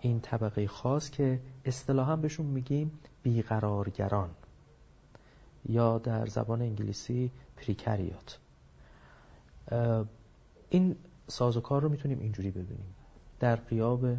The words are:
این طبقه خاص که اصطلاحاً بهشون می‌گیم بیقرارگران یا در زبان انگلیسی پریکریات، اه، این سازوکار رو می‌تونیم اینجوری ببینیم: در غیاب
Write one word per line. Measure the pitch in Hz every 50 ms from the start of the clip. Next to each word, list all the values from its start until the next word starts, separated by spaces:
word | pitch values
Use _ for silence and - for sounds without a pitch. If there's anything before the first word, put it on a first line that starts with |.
این | - 123 117 113
طبقه | - - - 113 110 107 - 104 104
خاص | 101 - - - 123 139 151 151 -
که | - - 139 131 127 127 - - - - -
اصطلاحاً | 135 123 - - - 135 135 131 143 160
بهشون | 160 151 151 151 - 156
می‌گیم | 143 135 131 127 - 139 147 151 156 151 - - - - - -
بیقرارگران | 123 117 117 107 - 113 107 107 104 104 101 101 98 - - 101 98 104 101 95 85 85 - - - - - - - - - - - - - - - - - - - - - - - - - -
یا | 113 113 117 117 113 113
در | 110 - 120 113 110 110
زبان | 107 107 117 113 107 117 117
انگلیسی | 120 117 104 104 107 101 101 - - - 123 123 127 123 - - - - -
پریکریات، | - - - 95 - - 113 107 101 90 85 90 - - - - - - - - - - - - - - - - - - - - - - - - - - - - - - -
اه، | 117 120 120 117 113 110 110 110 - - - - - - - - - - - -
این | - 185 185 185 - - - - - - -
سازوکار | - - - 123 123 117 117 117 - 139 139
رو | 147 156
می‌تونیم | 147 143 - 139 135 127
اینجوری | - 110 101 98 95 98
ببینیم: | 92 92 90 95 95 - 95 92 - - - - - - - - - -
در | 123 120 117
غیاب | 110 - - 113 110 110 120 123 123 127 123 120